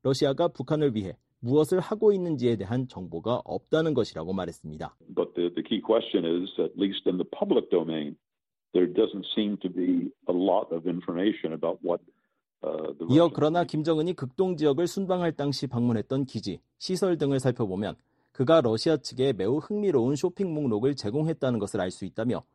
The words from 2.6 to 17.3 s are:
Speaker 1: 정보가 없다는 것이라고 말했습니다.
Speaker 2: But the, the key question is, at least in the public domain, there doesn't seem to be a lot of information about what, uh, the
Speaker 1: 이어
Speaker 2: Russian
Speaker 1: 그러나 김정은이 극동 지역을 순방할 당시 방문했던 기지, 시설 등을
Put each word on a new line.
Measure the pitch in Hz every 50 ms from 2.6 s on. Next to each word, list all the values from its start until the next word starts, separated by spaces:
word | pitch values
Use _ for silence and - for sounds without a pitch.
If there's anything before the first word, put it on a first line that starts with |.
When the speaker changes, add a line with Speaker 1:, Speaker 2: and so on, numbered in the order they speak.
| 98 95 120 127 131
Speaker 1:
정보가 | 127 - 95 92 82 82 85 76 110 123 120 -
없다는 | - 87 - _ _ 156 160 160 165 147
것이라고 | 123 107 - - 80 80 87 95
말했습니다. | 95 90 85 85 - - 80 76 78 78 - _ _ - - -
Speaker 2:
But | 90 85 - -
the, | - 87 85 -
the | - -
key | - - 92
question | - - 110 113 - - - 101 85
is, | 82 82 90 92 98 - -
at | 85 - -
least | - 101 98 98 - _ 98
in | 90
the | 90 82 - -
public | - 208 202 160 117 - -
domain, | - 87 82 82 82 78 76 73 76 _ _ _ _ _ _ _ _ _ _ _ -
there | 90 90
doesn't | 85 - - 110 95 - 98 95 - -
seem | 113 107 104 104
to | 95 - 92 87
be | 95 90 87 90 87 87 92 - _ _ -
a | 90
lot | 87 92 98 90 101 - -
of | 82 85 80
information | 90 85 87 - - 87 85 95 110 - - - 78 80
about | 78 80 82 85 - -
what, | 87 85 87 _ _ _ _ _ _ _ _ _ _ _ _ -
uh, | 78 80 78 78 80 -
the | - 82 -
Speaker 1:
이어 | 127 160 170
Speaker 2:
Russian | 165 147
Speaker 1:
그러나 | 139 147 151 165 175 170
김정은이 | - - 151 151 165 160 156 156 180 175
극동 | - 139 127 - - 190 185 180
지역을 | 147 151 147 139 147 175
순방할 | 170 - 196 196 180 185 180 175 165 151
당시 | - 143 143 135 - -
방문했던 | 131 - 120 120 120 113 107 101 _ 131 135 143
기지, | 127 - 110 90 104 85 - _ _ _ _
시설 | - - 185 175 208 185 170
등을 | 151 147 139